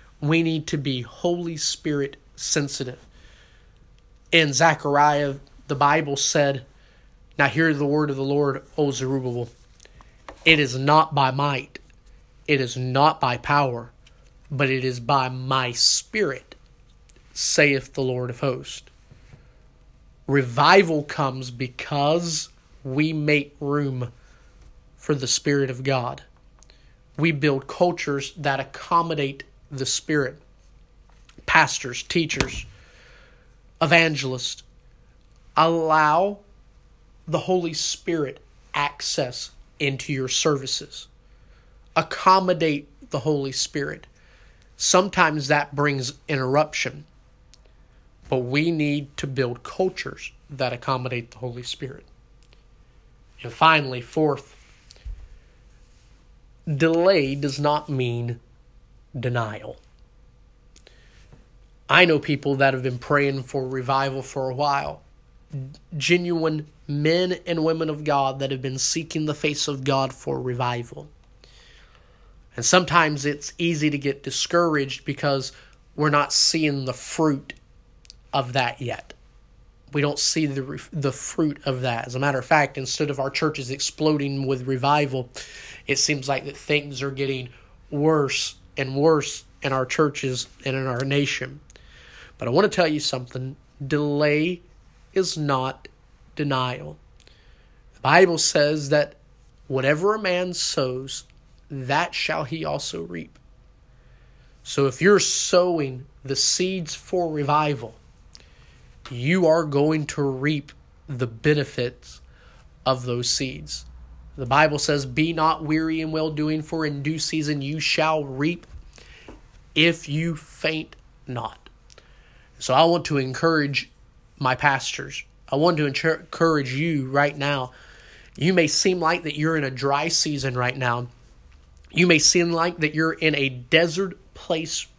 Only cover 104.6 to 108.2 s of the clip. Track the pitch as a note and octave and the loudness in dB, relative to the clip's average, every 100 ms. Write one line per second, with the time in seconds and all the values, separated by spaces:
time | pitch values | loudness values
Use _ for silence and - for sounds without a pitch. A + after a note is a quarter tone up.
104.6 | - - C#3 B2 F3+ G3+ - - - F3+ | -6 0 0 4 6 6 4 0 2 4
105.6 | F3+ E3 C3+ B2+ C#3 - C3 C3 - - | 4 2 -2 -6 -14 -12 -6 -2 0 0
106.6 | F#3 F#3+ D#3 - - F#3 E3+ D3+ C#3+ D3+ | -2 -4 -6 -10 -4 -2 -2 -2 2 2
107.6 | D3+ C3 A2 - - - | 2 -2 -8 -16 -20 -20